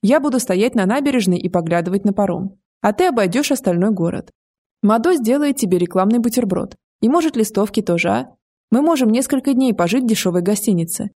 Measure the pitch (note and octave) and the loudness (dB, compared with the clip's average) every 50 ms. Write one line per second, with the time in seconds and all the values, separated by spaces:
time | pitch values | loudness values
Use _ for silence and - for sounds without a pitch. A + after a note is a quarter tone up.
0 | - G3 C4 D#4 C#4 D4 B3 B3+ - - F#3 F3+ G#3 B3+ - A3+ F#3+ F#3 A3+ C#4+ | 2 4 2 2 2 0 -2 -2 -2 0 0 0 0 0 0 0 0 0 0 0
1 | C#4+ C#4+ C4+ B3+ G3+ F#3 F3+ F3 - - - F3 E3 E3 E3+ F3 E3 F3+ F3+ G3+ | 0 0 0 0 0 0 0 0 -2 -2 -2 -2 -2 0 -2 -2 -2 -2 -4 -2
2 | G3 G#3 G3 G3 G3+ F#3+ F3 - - G3 - _ _ _ _ _ - G#3 G#3+ - | 0 0 0 0 0 -2 -2 -4 -6 -8 -10 _ _ _ _ _ -2 -2 0 2
3 | F4+ F#4 C#4 A#3 G3+ F#3 E3+ B3+ D4 - C#4+ - - G3 F3 E3+ F3+ G#3+ A3 - | 0 0 2 2 0 0 0 -2 0 0 -2 -2 0 -2 0 2 2 0 0 0
4 | E3 E3+ - - - - _ _ _ _ _ _ _ _ _ _ - G3+ A3 A#3 | -2 -4 -4 -6 -10 -12 _ _ _ _ _ _ _ _ _ _ 2 2 2 4
5 | A3+ E4+ F#4 D4+ A#3 G#3+ B3 C#4+ D4 C#4+ C4+ - - F#3 F#3 F3+ F3+ E3+ - F#3 | 2 2 0 2 2 0 0 2 2 0 0 -2 0 0 2 0 0 0 0 0
6 | F#3 G3+ A3+ A#3+ A3+ A#3+ A3+ B3+ A#3+ G3 F#3 D3+ - - - _ _ _ _ _ | 2 2 2 2 0 0 0 0 -2 0 -2 -4 -4 -8 -12 _ _ _ _ _
7 | - A3+ C#4+ F4 D#4+ D#4+ C#4+ A#3 A3 G#3+ - G3+ G3+ G#3 - A#3 G#3 - F3 E3+ | 0 2 2 2 2 0 0 0 -2 -2 0 -2 -2 -2 -2 -4 -2 0 -2 0
8 | E3+ F3 G3 A#3 C4 - _ _ _ _ _ _ _ _ - A#3+ C#4+ E4 E4 C4+ | 0 0 -2 -2 -4 -8 _ _ _ _ _ _ _ _ 0 0 2 2 2 2
9 | C4 A3 A3 B3 C4+ - - C4 - C#4 C#4 A#3+ C4+ B3+ A3 - F3 E3+ G3 C4+ | 2 2 2 0 0 0 -2 -2 0 0 0 2 2 0 2 0 0 0 0 0
10 | B3+ A#3 A3 G3 - F#3 E3+ F3+ F3 F#3+ G#3 G3+ - - G3 E3+ E3 E3 - - | 0 0 0 0 0 0 0 0 0 0 -2 0 0 0 0 0 0 -4 -6 -8
11 | - G#3 _ | -8 -10 _